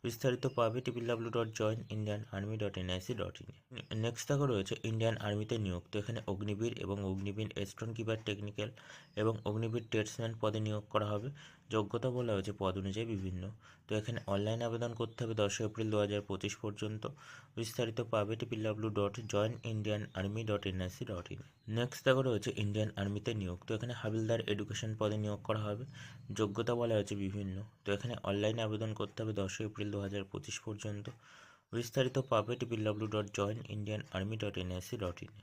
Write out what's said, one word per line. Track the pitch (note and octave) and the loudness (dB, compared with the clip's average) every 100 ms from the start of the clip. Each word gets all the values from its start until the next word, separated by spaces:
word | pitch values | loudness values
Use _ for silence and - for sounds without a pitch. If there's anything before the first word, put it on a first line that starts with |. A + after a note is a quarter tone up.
বিস্তারিত | A#2+ A2+ C3+ B2 C3+ C3 | -4 2 2 4 2 4
পাবে | A2+ A#2+ B2 | 2 2 -2
টিপিডাব্লিউ | A#2+ A#2 A#2 A#2 A#2 | -2 0 0 2 0
ডট | A2+ A2 | 0 2
জয়েন | G#2+ A2+ - | 2 2 -4
ইন্ডিয়ান | G#2+ G#2 G#2 A2 G2 | -2 0 -2 -2 -4
আর্মি | G#2 A2 | -2 0
ডট | G#2 F#2+ | 0 0
এনআইসি | F2+ F#2 - A#2 | 0 -2 -2 -2
ডট | F2+ - | -2 -4
ইন। | - - _ B2 - A2+ | -14 -16 _ -14 -4 0
নেক্সট | A2+ A2+ - | 0 -2 0
দেখো | C#3+ C#3+ | 4 4
রয়েছে | A2 F#2+ - A2+ | 2 2 -2 0
ইন্ডিয়ান | A2 A2+ A2 G#2+ | 2 2 2 0
আর্মিতে | G#2 G#2+ A#2 | 0 0 0
নিয়োগ। | G2 F2 - | 2 -2 -2
তো | G#2+ | -4
এখানে | G2+ A2+ G#2+ | -2 -4 -2
অগ্নিবীর | F#2+ G#2 G2+ A#2 - | -2 0 0 0 -2
এবং | F#2 G2+ G2 | -2 0 0
অগ্নিবীর | F#2+ G2+ G2+ A2 - | 0 -2 -2 -4 -2
এস্ট্রন | G2 - A2+ A2+ | -4 -4 -6 -2
কিপার | A2 A2 A2 | 0 0 0
টেকনিক্যাল | G2+ G#2 G#2+ G#2+ A2 - - - - | -2 -2 -2 -4 -4 -18 -18 -6 4
এবং | A2 A2 G#2 | 4 4 0
অগ্নিবীর | G#2+ A2+ A#2 A2+ | 2 2 0 2
ট্রেডসম্যান | A2+ G#2+ - A2+ A2+ | 2 2 0 -4 2
পদে | G#2+ A2 G#2+ | 2 2 2
নিয়োগ | G#2+ G#2 | 0 2
করা | G#2+ G#2 | 0 2
হবে, | G#2 A#2+ C#3+ - - - | 0 -2 -10 -16 -20 -2
যোগ্যতা | A2 G2+ A#2 B2+ B2 | 0 2 0 0 2
বলা | A#2+ G2+ | 2 2
হয়েছে | G2 G2 | 0 0
পদ | F#2+ F#2+ | 0 2
অনুযায়ী | F#2+ G2+ A#2 | -2 -2 -2
বিভিন্ন। | G#2 F#2+ F#2 F2+ G#2+ - - - | -2 -2 -4 -6 -10 -18 -20 -2
তো | G#2+ | -2
এখানে | G#2+ A#2 - | 0 -4 0
অনলাইন | G2+ G#2 A2+ A#2 | 2 2 2 0
আবেদন | A2+ A#2+ A#2 | 0 -2 -2
করতে | A#2 - | -4 -2
হবে | A#2 A2 | -2 2
দশই | G2+ - A2 | 2 2 -2
এপ্রিল | A2 A2 | 0 2
দু | G#2+ | 4
হাজার | G#2 G#2 G2+ | 4 2 0
পঁচিশ | F#2+ G2+ - | -2 -2 -4
পর্যন্ত। | A2 G2+ G#2+ A2 - C#3 - - - - | -6 -4 -4 -4 -6 -8 -16 -18 -12 -6
বিস্তারিত | A2+ - A2+ A2+ A2+ | -4 -2 0 0 2
পাবে | A2 G#2 A2+ | 2 2 0
টিপিডাব্লিউ | A2+ A2 A2 G#2 A2 G#2 | -2 0 0 0 0 2
ডট | G2+ G2+ A2 | 2 0 0
জয়েন | G2+ A2 A#2 A#2 | 4 4 2 -2
ইন্ডিয়ান | A2 G#2+ G#2 G#2+ F#2+ | -2 0 0 -2 -2
আর্মি | G2 G#2+ A2 | -2 0 0
ডট | G2+ G2+ | 0 0
এনআইসি | F#2 F#2 - - | 0 -2 -4 -6
ডট | F2 F2 | -6 -6
ইন। | G2 - _ - A2 | -10 -12 _ -4 0
নেক্সট | B2 - - | 0 2 4
দেখো | C3 C3 | 6 6
রয়েছে | G#2+ A#2+ - | 2 0 0
ইন্ডিয়ান | G#2 G#2 G#2+ - | 2 2 0 0
আর্মিতে | G2 G2+ B2 A2 | -2 0 -2 -2
নিয়োগ। | F#2 F2+ - | -2 -4 -2
তো | A2 | -2
এখানে | A#2+ A#2+ | -2 -2
হাবিলদার | A2 A2 A2 A2+ A2+ | 0 0 2 2 2
এডুকেশন | G#2 G2+ G2+ A2+ A2 | -2 -2 -2 -4 2
পদে | G#2+ G#2+ | 2 2
নিয়োগ | G#2 G#2 - | 0 -2 0
করা | A2 G#2+ | 0 0
হবে, | G#2 C3 - - - - G#2 | -2 -6 -10 -14 -14 -8 2
যোগ্যতা | G#2+ G2+ A2+ A#2+ | 2 4 2 2
বলা | A#2 G#2+ | 4 4
হয়েছে | G2 G2+ | 4 0
বিভিন্ন। | G2 G2+ G2 F#2+ A2 _ | 0 -2 -4 -4 -8 _
তো | - G2+ | 0 0
এখানে | A#2+ A#2 - | 0 -2 0
অনলাইন | G2+ G#2+ A2+ A2 | 2 2 2 0
আবেদন | G#2+ A2 G#2+ | 0 -2 -2
করতে | G#2 - | -4 -2
হবে | A2 G2+ | -2 0
দশই | F#2+ - G#2+ | -2 -2 -4
এপ্রিল | - G#2 | -2 -2
দু | G2+ | -2
হাজার | G2 G2+ F#2+ | -2 -2 -4
পঁচিশ | - - - - | -6 -6 -8 -6
পর্যন্ত। | G#2 A2 G#2 G#2 - - - - - _ | -6 -4 -6 -8 -12 -20 -20 -20 -20 _
বিস্তারিত | A#2 A#2 - B2+ C3 B2+ | -4 0 2 4 2 4
পাবে | A2+ G#2 B2 | 4 4 -2
টিপিডাব্লিউ | A#2 A#2 G#2+ G#2 A2 | 0 0 2 2 2
ডট | G#2+ G2+ - | 0 0 0
জয়েন | G2+ A2+ - | 0 0 -4
ইন্ডিয়ান | G#2+ G#2 G#2+ - F#2+ | -4 -2 -4 -4 -2
আর্মি | G2 A2 | -2 -2
ডট | G#2+ F#2 | -2 -2
এনআইসি | F#2 F2+ - B2 | -2 -4 -4 -2
ডট | F#2 F2 | -2 -4
ইন। | - - | -12 -14